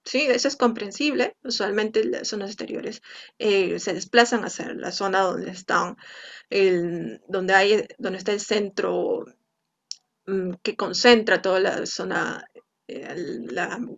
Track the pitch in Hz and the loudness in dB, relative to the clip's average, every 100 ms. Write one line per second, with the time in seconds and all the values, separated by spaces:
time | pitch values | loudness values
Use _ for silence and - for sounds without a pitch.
0 | - 254 294 240 320 285 240 226 208 - | -4 0 2 4 2 2 2 2 -8 -2
1 | 294 262 294 - 262 233 190 202 214 220 | 0 0 -2 -4 -6 -2 0 0 0 0
2 | 220 - - 214 196 202 - 214 214 220 | 0 -2 -4 -6 -6 -8 -8 -8 -8 -12
3 | - - - - 214 196 175 170 - 185 | -16 -20 -18 -2 2 4 2 0 -4 -4
4 | - 240 240 233 190 - 165 165 - 185 | 2 6 6 4 -2 -8 -8 -6 -6 -4
5 | 196 190 185 175 185 185 - 180 180 - | 0 2 2 0 -6 -10 -2 0 0 -6
6 | - - - - - 202 190 180 170 170 | -18 -18 -18 -18 -4 4 4 4 0 -4
7 | 139 110 - 185 185 190 202 208 - - | -6 -10 -6 -4 4 6 6 4 0 -6
8 | 202 185 185 208 - 214 202 190 185 180 | -6 -4 -2 -2 0 0 0 -2 -2 0
9 | 180 185 - - _ _ _ _ - - | 0 -2 -6 -16 _ _ _ _ -18 -18
10 | _ _ - 190 180 180 - - 185 175 | _ _ -4 -2 -2 -6 -6 -4 -4 4
11 | 247 233 220 185 190 185 190 - 180 - | 6 6 6 2 2 2 2 0 -6 -6
12 | 185 175 165 - - - _ _ - 127 | -4 -4 -4 -6 -14 -20 _ _ -16 -14
13 | 135 151 143 147 - 180 - 190 - | -12 -10 -8 -8 -8 -6 -6 -6 -10